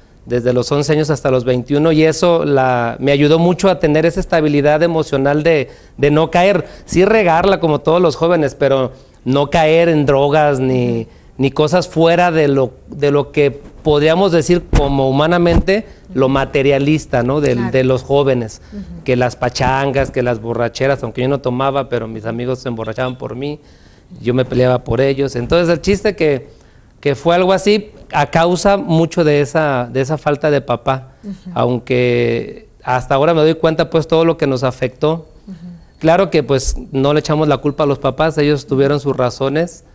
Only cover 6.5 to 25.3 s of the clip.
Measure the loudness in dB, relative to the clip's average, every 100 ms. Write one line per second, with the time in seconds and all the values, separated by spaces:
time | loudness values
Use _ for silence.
6.5 | 2 -4 -12 -4 0 4 4 4 2 2
7.5 | 2 0 0 2 2 2 0 0 0 0
8.5 | 0 0 0 -2 -8 -20 -10 -2 0 0
9.5 | 2 4 4 4 2 2 2 2 2 2
10.5 | 0 0 0 0 -2 -6 -14 -14 -2 -2
11.5 | 0 2 0 0 2 2 4 2 2 2
12.5 | 2 0 -4 -18 -4 0 0 0 0 0
13.5 | 0 -16 -6 0 2 2 2 2 2 2
14.5 | 0 0 0 2 0 0 2 2 2 2
15.5 | 2 2 -2 -4 -16 -8 -2 0 0 0
16.5 | 0 2 2 2 -2 0 -2 0 0 0
17.5 | -2 0 0 0 0 0 0 2 0 -4
18.5 | -12 -18 -16 -14 -8 -2 0 0 -2 -6
19.5 | -2 -2 0 -2 -2 -2 -2 -2 -4 -4
20.5 | -4 -4 -2 -2 -2 -6 -4 -2 -2 -2
21.5 | -2 -2 -2 -4 -6 -6 -10 -8 -6 -6
22.5 | -6 -6 -8 -8 -6 -6 -6 -10 -8 -10
23.5 | -10 -16 -20 -20 -20 -20 -8 -2 0 0
24.5 | 0 2 0 -2 -2 0 0 -4